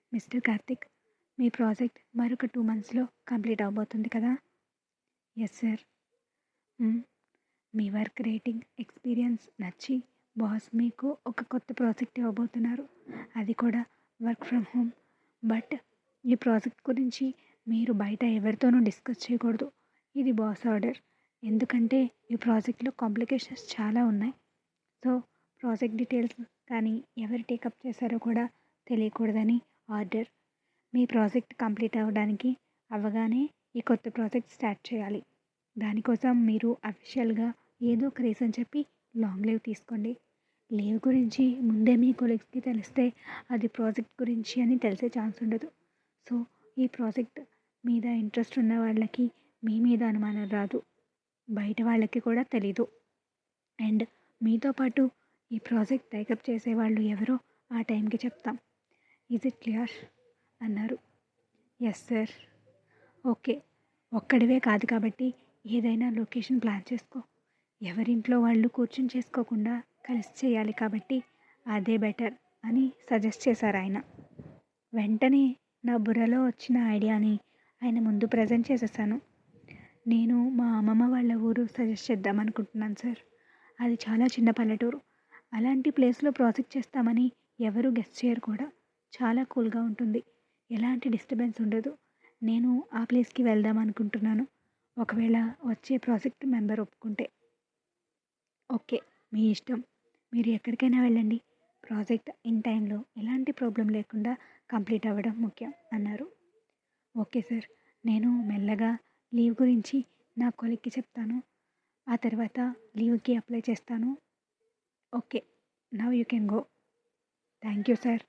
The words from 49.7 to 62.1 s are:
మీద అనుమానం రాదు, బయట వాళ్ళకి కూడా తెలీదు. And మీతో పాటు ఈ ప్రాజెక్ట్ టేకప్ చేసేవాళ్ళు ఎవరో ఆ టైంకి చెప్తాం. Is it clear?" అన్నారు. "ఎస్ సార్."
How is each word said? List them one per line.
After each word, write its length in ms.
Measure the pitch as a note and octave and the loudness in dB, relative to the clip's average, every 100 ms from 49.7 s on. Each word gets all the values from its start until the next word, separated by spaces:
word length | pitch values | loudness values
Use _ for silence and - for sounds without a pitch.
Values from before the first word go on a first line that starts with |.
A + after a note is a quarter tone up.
| A3 | 2
మీద 220 | A#3+ A3+ | 4 4
అనుమానం 440 | A#3 G#3+ G#3 G#3 G3 | 2 0 -2 -4 -2
రాదు, 300 | G3+ G3+ - - _ _ _ _ _ - | -2 -2 -4 -8 _ _ _ _ _ -8
బయట 300 | G#3 G#3 A3 | -4 -2 0
వాళ్ళకి 380 | A3+ A3+ A3 A#3+ | 2 2 2 0
కూడా 220 | A#3 A#3+ | 0 0
తెలీదు. 420 | C#4 A3 G3+ F#3+ - _ _ _ _ _ _ _ _ - | 0 -2 -2 -2 -4 _ _ _ _ _ _ _ _ -4
And 220 | G#3+ G#3+ A3+ _ _ - | 0 0 -2 _ _ -2
మీతో 300 | A3+ A3+ C#4 | 0 2 0
పాటు 300 | C4 B3+ C#4 C4 - _ _ - | 0 0 2 0 -2 _ _ -10
ఈ 80 | A3+ | -8
ప్రాజెక్ట్ 520 | - A#3 G#3+ C4 - | -2 0 0 -2 -4
టేకప్ 340 | G#3 G#3+ A3 | -6 -4 -4
చేసేవాళ్ళు 560 | - A3+ A#3+ A3+ A3 G#3+ | -2 -4 -2 0 2 2
ఎవరో 360 | G#3+ G3+ A3+ B3+ - _ - | 0 0 0 -2 -4 _ -6
ఆ 100 | A#3 | -4
టైంకి 340 | A3+ G#3+ G#3+ A#3 | -2 -2 0 -2
చెప్తాం. 400 | B3 - A#3 A#3+ _ _ _ _ _ _ - | -4 -6 -8 -8 _ _ _ _ _ _ -4
Is 120 | A#3 | -2
it 140 | C4 - | -2 -4
clear?" 300 | A#3 A3 A#3+ - - _ _ _ _ - | -4 -2 -4 -8 -20 _ _ _ _ -8
అన్నారు. 360 | A3+ G#3 A3+ - _ _ _ _ _ _ _ - | -4 -2 -4 -6 _ _ _ _ _ _ _ -6
"ఎస్ 220 | A#3 - | -4 -4
సార్." 280 | - | -4